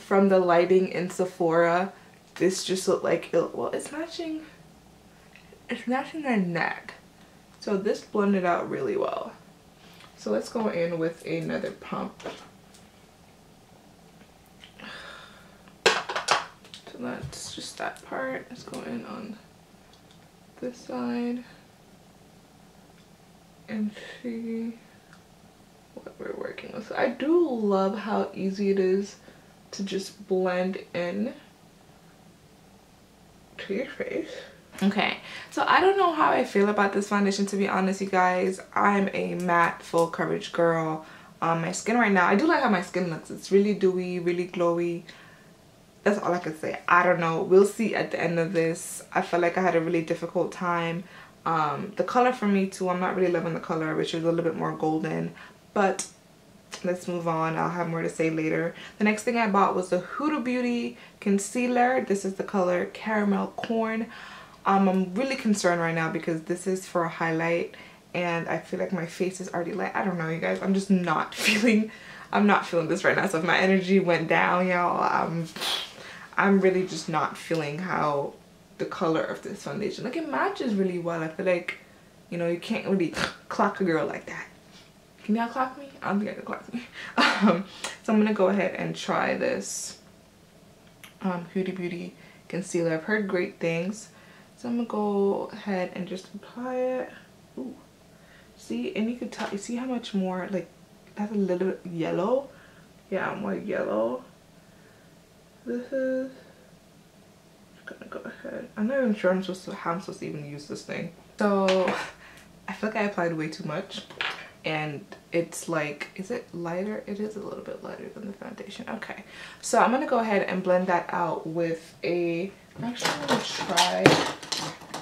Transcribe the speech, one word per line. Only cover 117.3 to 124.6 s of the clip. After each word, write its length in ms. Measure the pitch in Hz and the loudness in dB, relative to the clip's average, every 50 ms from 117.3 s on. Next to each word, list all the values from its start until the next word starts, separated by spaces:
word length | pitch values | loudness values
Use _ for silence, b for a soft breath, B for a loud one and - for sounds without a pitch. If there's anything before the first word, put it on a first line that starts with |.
| - | -6
a 40 | - | -8
little 240 | - - - - - | -10 -8 -10 -10 -10
bit 200 | - - - - | -10 -10 -10 -10
lighter 260 | - - - - - | -12 -10 -10 -12 -12
than 180 | - - - - | -12 -12 -12 -12
the 60 | - | -12
foundation. 560 | - - - - - - 202 - - 240 - | -12 -12 -14 -12 -12 -12 -12 -12 -12 -10 -8
Okay, 340 | - - - - - - - B B B B B B B | -8 -8 -8 -10 -12 -12 -14 B B B B B B B
so 180 | - - - 220 | -4 0 4 6
I'm 120 | 180 202 | 6 6
gonna 160 | 240 277 302 294 | 4 2 2 2
go 120 | 262 233 | 2 2
ahead 240 | 226 220 202 190 - | 2 2 2 2 2
and 200 | - 190 185 180 | 0 -2 -2 2
blend 240 | 180 180 180 185 185 | 4 4 4 4 2
that 200 | 175 170 - - - | 2 0 0 -2 -2
out 320 | 175 175 165 - - - | -2 -2 -2 -2 -4 -6
with 500 | 165 160 170 170 165 165 160 - - - - - | -4 -2 -2 0 0 -2 -4 -8 -14 -14 -6 -4
a, 480 | 170 175 175 175 170 170 170 185 196 - - - - - - | -2 0 0 0 0 0 -2 -2 -4 -8 -12 -20 -20 -12 -8
I'm 60 | 226 | -6
actually 420 | 240 240 - - - 302 294 285 - | -6 -6 -2 -2 -2 -2 -2 0 0
gonna 160 | 254 214 - | 0 0 0
try, 600 | - - - - - 175 175 180 180 185 185 190 - - 165 - - - - - - - - | -4 -6 -6 -4 0 2 4 4 4 2 6 8 8 8 8 4 -2 -4 -8 -10 -8 -8 -6